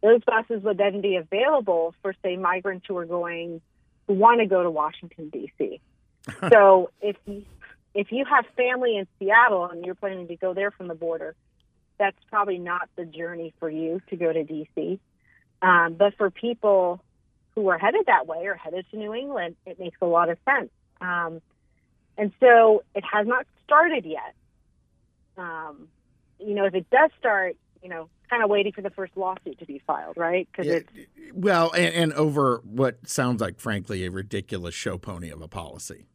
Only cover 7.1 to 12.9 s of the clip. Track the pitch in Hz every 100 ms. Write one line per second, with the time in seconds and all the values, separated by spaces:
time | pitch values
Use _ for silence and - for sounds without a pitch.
7.1 | 202 - 202 202 - - - _ 202 202
8.1 | 233 269 277 226 - 247 254 247 214 190
9.1 | _ 196 214 240 196 175 170 175 185 202
10.1 | 190 175 170 185 180 202 202 180 165 165
11.1 | 165 156 160 _ _ _ _ _ _ 196
12.1 | - _ 214 202 180 175 175 170